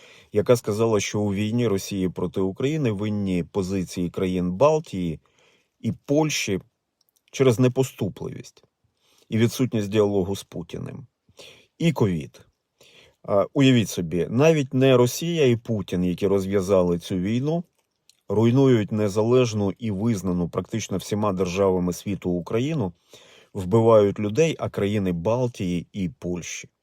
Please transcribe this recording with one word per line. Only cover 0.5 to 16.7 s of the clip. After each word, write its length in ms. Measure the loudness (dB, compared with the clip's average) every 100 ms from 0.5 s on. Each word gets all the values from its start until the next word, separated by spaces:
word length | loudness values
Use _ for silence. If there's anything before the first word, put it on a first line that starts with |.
| 0
сказала, 440 | 2 -2 0 0
що 200 | -2 -2
у 140 | -2
війні 340 | -2 -2 0 0
Росії 420 | -2 -4 -4 -4
проти 320 | -4 -6 -4
України 500 | -4 -2 -4 -2 -2
винні 520 | -2 -4 -4 -2 -2
позиції 680 | -2 -4 -4 -4 -4 -6 -6
країн 420 | -4 -2 -2 -4
Балтії 680 | 2 2 2 -4 -6 -6 -8 _ _ _ _ _ _
і 120 | -8 -8 -2
Польщі 540 | 0 0 -2 -4 -6 -8 _ _ _ _ _ _
через 280 | 0 2 4
непоступливість 1040 | 2 2 -2 -2 -8 -6 -14 -14 -18 _ _ _ _ _ _ _ _
і 80 | 0
відсутність 520 | 0 0 -2 -2 -2
діалогу 460 | 2 2 2 -2 -6
з 80 |
Путіним. 640 | -10 -14 -12 -12 -12 -14 -20 _ _ _ -20 -20 _ _
І 140 | -2
ковід. 500 | 2 0 -2 -8 -18 _ _ _ _ _ _ _ _
А, 220 | -2 2 2
уявіть 360 | 6 6 6 4
собі, 380 | -2 -2 -2 0
навіть 440 | 4 4 4 0
не 240 | 2 6 6
Росія 500 | 4 2 -4 2 2
і 80 | 2
Путін, 500 | -2 -6 -4 -2 -2
які 220 | 0 0
розв'язали 720 | 0 0 -2 2